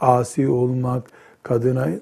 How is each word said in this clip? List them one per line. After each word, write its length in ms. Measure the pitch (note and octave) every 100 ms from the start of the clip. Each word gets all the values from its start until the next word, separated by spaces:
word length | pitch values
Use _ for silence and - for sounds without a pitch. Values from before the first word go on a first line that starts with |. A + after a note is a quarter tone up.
asi 480 | C3 B2 A#2 - C3+
olmak, 640 | B2+ B2+ B2+ B2+ B2 A2+ - - _
kadına 460 | - A#2+ B2 B2+ C#3 F#3